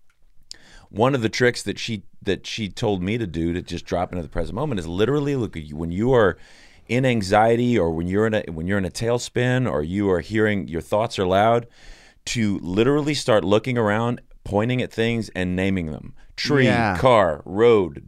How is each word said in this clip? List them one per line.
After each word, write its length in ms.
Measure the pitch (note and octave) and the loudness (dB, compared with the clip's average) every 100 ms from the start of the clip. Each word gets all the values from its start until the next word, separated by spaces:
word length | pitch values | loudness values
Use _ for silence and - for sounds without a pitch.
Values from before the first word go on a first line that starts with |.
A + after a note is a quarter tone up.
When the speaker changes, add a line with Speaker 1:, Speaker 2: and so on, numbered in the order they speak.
| - _ - - - - - - - | -20 _ -20 -20 -20 -20 -20 -20 -12
Speaker 1:
one 260 | F#2+ B2+ C3+ | 0 0 2
of 60 | |
the 80 | A2 | -2
tricks 340 | - B2 - | 2 0 0
that 160 | G2+ F#2 | -6 -8
she, 240 | - G#2+ - - | -6 -8 -10 -8
that 240 | G2 F2+ - | -4 -4 -4
she 220 | - G2+ | -8 -8
told 320 | - A2+ G2 | -4 -2 -2
me 140 | F2+ A#2+ | -2 -2
to 100 | G#2 | -4
do 240 | D#2+ E2+ | -2 -2
to 80 | F2 | -2
just 240 | - E2+ - | -6 -10 -4
drop 260 | F2 F#2 | -4 -4
into 100 | F2+ | -6
the 80 | D2+ | -6
present 260 | E2+ D#2+ F#2+ | -6 -6 -6
moment 240 | D3+ G2+ | -6 -6
is 80 | D#2+ | -6
literally 480 | F2+ A2 D3 C#3+ C#3 | 0 0 0 -2 -2
look 220 | G2+ F2+ | -4 -6
at 60 | |
you, 120 | D2 D2 | -10 -8
when 160 | E2+ | -6
you 220 | F2+ A#2+ | -2 2
are 240 | B2 G2 D#2+ - - - - - | 4 4 2 -10 -20 -20 -20 -4
in 180 | A#2+ C3 | 0 2
anxiety 720 | A#2 F#2+ G#2 A2+ A#2 B2 A2+ | 0 2 4 4 4 2 2
or 140 | E2 | 2
when 160 | D#2+ F2 | 0 -2
you're 200 | G2 A2 | 0 2
in 60 | |
a, 100 | G#2+ - | 0 -4
when 160 | D#2+ F2 | -6 -4
you're 100 | G2+ | -2
in 80 | F2+ | -2
a 60 | |
tailspin 800 | - A2+ A#2+ - A2+ B2 B2+ A#2+ | -4 -2 -2 -4 -2 0 0 0
or 120 | D2 | -2
you 260 | D#2 G2 G2+ | -2 0 2
are 100 | F2 | 0
hearing 460 | D#2 A2 G#2+ G2+ D2+ | 0 0 2 0 -4
your 140 | E2 | -6
thoughts 360 | - G#2+ A#2 - | -2 -2 -2 -2
are 60 | F#2 | 2
loud, 420 | F#2+ A2 A#2+ A#2 _ - - - _ - | 4 4 2 0 _ -20 -20 -20 _ -8
to 340 | A#2+ G#2+ F#2+ | -2 -2 -2
literally 540 | E2+ F#2+ A#2+ D3 D3 | -2 2 4 2 0
start 300 | C#3 - G#2+ | -2 2 2
looking 340 | F2 G#2+ C3 A#2+ | 4 2 2 -2
around, 440 | G#2 G#2+ A#2 B2 - - | 0 0 -2 -4 -10 -18
pointing 380 | - G2+ A#2+ B2+ | -2 0 0 -2
at 100 | G#2 | -4
things 380 | - A2+ A#2 G2+ F#2 | -2 -2 -2 -4 -4
and 200 | F2+ F2+ | -2 0
naming 320 | F#2+ F#2+ D#2 | 0 -2 -4
them. 260 | D2 - - - - | -8 -14 -20 -18 -10
Tree, 300 | - C#3+ B2 | 0 2 4
Speaker 2:
Yeah. 320 | A#2+ A2 F#2 | 4 0 2
Speaker 1:
car, 440 | C3 A2+ F2 D2 - | 4 6 4 0 -4
road, 580 | F#2+ A#2+ G#2+ E2+ C#2+ | 2 6 6 4 -4